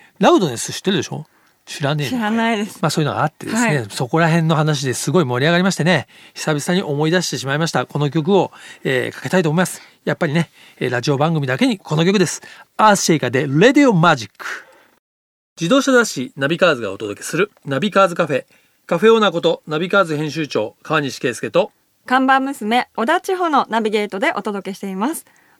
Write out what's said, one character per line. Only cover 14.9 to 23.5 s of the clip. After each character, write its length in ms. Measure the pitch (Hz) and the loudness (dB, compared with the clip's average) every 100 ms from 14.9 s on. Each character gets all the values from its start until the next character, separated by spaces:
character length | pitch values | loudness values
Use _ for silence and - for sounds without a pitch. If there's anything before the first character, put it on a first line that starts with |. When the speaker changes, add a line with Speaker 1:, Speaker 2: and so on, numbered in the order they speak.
| _ _ _ _ _ _ - | _ _ _ _ _ _ -6
Speaker 1:
自 100 | 165 | 2
動 120 | 262 | 2
車 100 | 185 | 4
雑 140 | 247 - | 2 2
誌 280 | - 127 - | -4 -10 -4
ナ 120 | 139 | -2
ビ 100 | 175 | 2
カ 140 | 180 | 2
ー 40 | 135 | 2
ズ 60 | |
が 100 | 107 | -4
お 60 | 98 | -6
届 220 | 107 101 | -8 -8
け 40 | |
す 140 | - 151 | -6 -4
る 140 | 202 _ - | -4 _ -6
ナ 140 | 135 | -2
ビ 120 | 196 | 0
カ 140 | 196 190 | 4 2
ー 20 | |
ズ 80 | 170 | 2
カ 100 | 160 | -2
フ 80 | |
ェ。 120 | 143 - _ _ _ - | -4 -6 _ _ _ -4
カ 100 | 170 | 2
フ 100 | 220 | 4
ェ 60 | |
オ 40 | 226 | 6
ー 20 | |
ナ 100 | 208 | 4
ー 20 | |
こ 100 | 170 | 0
と 200 | 170 - - | 0 -2 -4
ナ 100 | 156 | -6
ビ 120 | 180 | 0
カ 120 | 202 | 2
ー 20 | 175 | 2
ズ 120 | 151 | -2
編 140 | 151 | -4
集 160 | 143 151 | -4 -4
長、 280 | 123 104 - | -2 -4 -8
川 200 | - 156 | -4 -2
西 180 | 139 - | -2 -4
圭 160 | 135 113 | -6 -4
介 160 | 120 | -2
と、 200 | 170 208 _ _ _ - | 0 0 _ _ _ -2
Speaker 2:
看 160 | 254 | 0
板 160 | 262 269 | 2 2
娘、 500 | 269 285 208 240 - - | 0 -6 -2 -2 -2 -4
小 100 | 226 | 0
田 160 | 349 | 0
千 140 | - 370 | -2 -2
穂 160 | 349 | 0